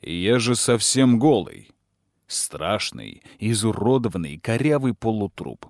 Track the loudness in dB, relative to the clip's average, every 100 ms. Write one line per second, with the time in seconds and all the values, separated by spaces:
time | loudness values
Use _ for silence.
0 | -8 -4 2 2 2 0 2 2 2 4
1 | 4 6 4 2 0 -12 -20 _ _ _
2 | _ _ _ -8 -8 -6 -2 -2 -4 -10
3 | -16 -18 -20 -8 -4 0 0 0 2 2
4 | 0 -4 -8 -8 -4 -2 0 0 0 -4
5 | -4 -2 -4 -6 -14 -14 -18